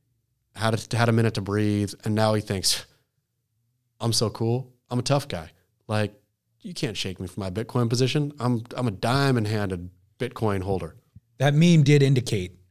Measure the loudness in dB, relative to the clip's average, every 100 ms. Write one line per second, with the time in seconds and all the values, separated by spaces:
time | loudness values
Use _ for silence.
0 | _ _ _ _ _ -4 -2 -2 -2 0
1 | 2 4 2 0 -2 0 0 0 -2 -4
2 | -4 0 2 2 -2 -2 -2 -2 -6 _
3 | _ _ _ _ _ _ _ _ _ _
4 | -2 0 0 0 -2 -2 -4 _ _ -4
5 | 0 0 0 -8 -10 -18 _ _ -4 -2
6 | -2 -6 _ _ _ _ -16 -8 -6 -6
7 | -8 -8 -10 -8 -8 -6 -4 -2 0 0
8 | 0 0 -4 -4 -2 -2 -4 -4 -4 -2
9 | 0 2 2 2 0 -2 -2 -4 -8 -14
10 | _ -10 -10 -2 -2 0 -2 -4 -6 -14
11 | _ -20 _ -2 2 6 6 6 6 6
12 | 6 2 0 -2 -4 -10 _